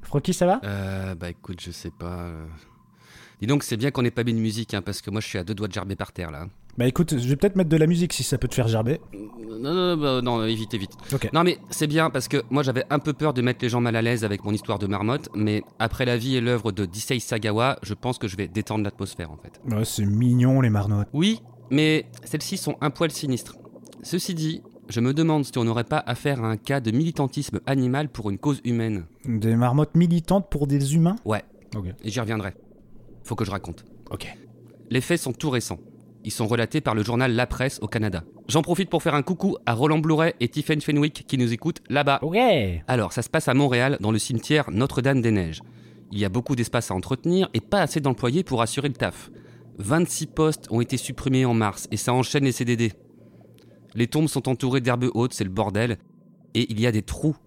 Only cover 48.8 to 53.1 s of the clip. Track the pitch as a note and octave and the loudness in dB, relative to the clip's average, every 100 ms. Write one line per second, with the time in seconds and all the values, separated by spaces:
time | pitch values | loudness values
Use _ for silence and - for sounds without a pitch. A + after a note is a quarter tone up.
48.8 | C#3+ B2+ G#2 - - - - - - - | -2 -2 -4 -4 -18 -20 -20 -20 -20 -10
49.8 | F#2+ D#3 F3 - D#3 - D#3 D3+ - A2+ | 0 2 2 -2 -6 0 0 0 -2 -2
50.8 | A#2+ B2 - C3 C#3 C3 C3 A2+ G#2+ F#2+ | 0 -2 -6 -6 0 2 4 4 2 -2
51.8 | - G#2+ - B2+ B2 D3+ C#3 A#2 A#2+ A#2+ | -8 -4 0 2 2 2 2 0 0 2
52.8 | A2+ - - | 0 -2 -20